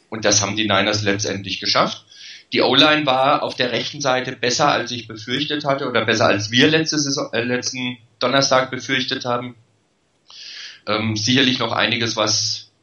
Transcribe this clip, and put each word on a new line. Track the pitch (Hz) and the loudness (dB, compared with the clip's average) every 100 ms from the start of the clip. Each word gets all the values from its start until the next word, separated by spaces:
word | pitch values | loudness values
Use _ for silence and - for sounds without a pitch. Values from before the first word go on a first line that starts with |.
| _ | _
Und | 113 | -2
das | 104 98 | 2 4
haben | 101 107 | 2 -2
die | 104 | 2
Niners | 98 104 104 | 2 2 0
letztendlich | 101 98 107 98 95 92 | 0 0 -2 -4 -6 -6
geschafft. | 98 117 180 - _ - - - _ | 0 2 2 -2 _ -20 -20 -20 _
Die | 123 | 0
O-Line | 120 135 151 151 147 | 4 4 4 4 2
war | 131 135 147 | 2 4 2
auf | 127 | -2
der | - 123 | -2 -2
rechten | 117 - 147 | -2 -6 -4
Seite | 139 127 127 | 0 0 -2
besser, | 135 120 123 147 | -4 -2 2 2
als | 117 117 | 2 -2
ich | 120 - | -8 -10
befürchtet | 110 120 131 151 147 | -14 -6 -4 -2 -2
hatte, | 143 135 123 | -2 -2 0
oder | 117 | 0
besser, | 107 110 82 | 0 2 2
als | 104 104 | 2 0
wir | 120 156 | 4 4
letzte | 156 160 151 | 4 0 -2
Saison, | 139 139 127 | -2 -4 -4
äh, | 117 | -4
letzten | 120 123 120 127 123 123 _ _ | -2 -2 -4 -6 -6 -8 _ _
Donnerstag | 127 135 139 131 127 | 0 2 4 2 2
befürchtet | 123 - 175 - 135 | -6 -2 -2 -2 -4
haben. | 123 120 123 - _ _ _ _ _ _ _ - - - - - - | -4 -4 -6 -14 _ _ _ _ _ _ _ -20 -18 -16 -18 -14 -4
Ähm, | 107 110 107 | -2 0 -2
sicherlich | 113 127 127 127 | 2 2 2 0
noch | 113 | -2
einiges, | - 107 117 113 110 | 0 0 0 -2 0
was, | 107 - - - - _ | 0 0 -2 -6 -12 _